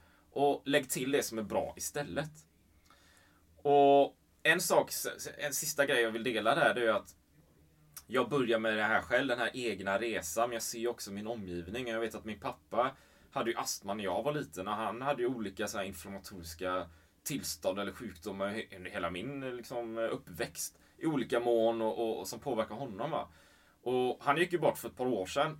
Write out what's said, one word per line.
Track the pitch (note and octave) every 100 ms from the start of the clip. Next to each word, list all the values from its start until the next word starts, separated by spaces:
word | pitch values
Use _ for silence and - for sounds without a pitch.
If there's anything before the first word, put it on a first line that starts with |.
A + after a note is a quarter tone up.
| _ _ _
och | - C#3+ C3+
lägg | C3+ C#3+ -
till | - B2+
det | C#3
som | - A2+
är |
bra | G#2 G2+ - -
istället. | - D3 C#3+ G2+ D#3 - - _ _ _ _ - _ - _ _ _ -
Och | D3 C#3+ C#3 C#3 C3+ - _ _
en | D#3 E3+
sak, | E3+ E3 - - - - - -
en | D3
sista | - D#3 - C#3
grej | B2+
jag | A2+
vill | A2+
dela | A2+ A2 G#2+
där, | D#3 B2
det | G#2 A#2
är |
att | G#2 - - _ _ _ _ _ _ _ - -
jag | A#2 A#2+
börjar | C#3+ A#2 A2+
med | A2 G#2+
det |
här | G#2+ G#2+
själv, | - B2 C3+
den | A#2+
här | A2+
egna | C3 A#2+ F#2+ F#2+ G2
resan, | A#2 G2 - A2+ A#2+
men |
jag | A#2
ser | - A#2
ju | A#2
också | A#2 G#2
min | G2 G#2+
omgivning. | A#2 F#2+ F2 E2+ A#2 B2
Jag | A2+
vet | A2+
att | A2
min | G#2+ G#2
pappa | C3 - _ A2 B2+ - - - -
hade | C3+ A#2
ju | -
astma | - - G2
när | G#2
jag | F#2+ F2
var | C#3+
liten, | D3 - - G2
och |
han | G#2+ A2 A#2
hade | C3+ C3
ju | A#2+
olika | B2 G2+ G2 G#2
så | A2
här |
inflammatoriska | G2 - G2 G2 - F#2+ E2 - F#2 F#2 F2 - _ _
tillstånd | - C#3 - - F#2+ F#2+
eller | G2
sjukdomar | - A2 - G#2+ G2 G2
he-, | A2 - F#2+
under | F2+
hela | G#2 E2+
min, | F2+ A#2+ C#3 C3 B2
liksom, | - B2 A#2 A2+
uppväxt | A2+ B2+ - E2+ - - - - _ -
i | D#3+
olika | D3+ G#2+ B2
mån | A#2+ A#2 A2+ A2+
och, | A2 A2
och, | A2+ -
och | F#2+
som | A#2
påverkar | C#3+ A2 G#2+
honom, | G#2+ C3+ G2 C#3+
va? | A2 E2+ - - _ _ _
Och | A#2+ B2+ B2+ -
han | C#3+ D3
gick | F3
ju | F3
bort | D3+ -
för | A2+
ett | -
par | B2+
år | A2 F#2
sedan, | C#3+ D#3 D3+